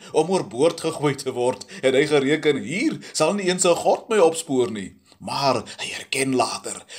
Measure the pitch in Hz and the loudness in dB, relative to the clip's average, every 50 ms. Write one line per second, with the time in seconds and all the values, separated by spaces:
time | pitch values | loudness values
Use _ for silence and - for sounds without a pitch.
0 | - - - 151 156 170 190 175 147 104 107 120 147 170 165 - - 165 151 - | -12 -2 0 2 2 2 2 0 -2 -2 0 2 2 2 2 0 -4 -6 -4 -2
1 | 139 147 135 139 - 131 117 120 123 127 123 - - - - - - 131 131 135 | 0 -2 -2 -2 -4 -6 -2 0 0 0 -2 -2 -8 -16 -8 -2 0 2 4 4
2 | 151 147 151 147 135 135 156 151 151 151 143 123 101 107 156 208 262 311 - - | 4 4 4 2 2 2 0 2 2 2 0 0 -2 -4 -4 -2 -2 -2 -2 -4
3 | - - - - 156 160 196 202 190 175 180 175 - - 254 - - 175 220 - | -8 -8 -2 0 0 0 0 0 0 0 0 2 4 2 2 2 2 0 0 0
4 | - - 220 208 170 165 160 - - - 139 127 120 120 110 104 95 85 - _ | 0 0 2 4 4 4 4 0 -4 -2 0 0 0 0 -2 -6 -10 -12 -14 _
5 | _ _ _ - 90 104 127 139 139 139 123 113 101 - - - - - - - | _ _ _ -16 -10 -8 -6 -2 0 2 2 0 -2 -6 -10 -12 -10 -10 -10 -12
6 | - - - 135 135 135 131 123 113 - - - - 113 104 - - - - | -10 -6 -4 -2 -2 0 2 2 0 0 -2 -6 -10 -12 -12 -14 -16 -18 -18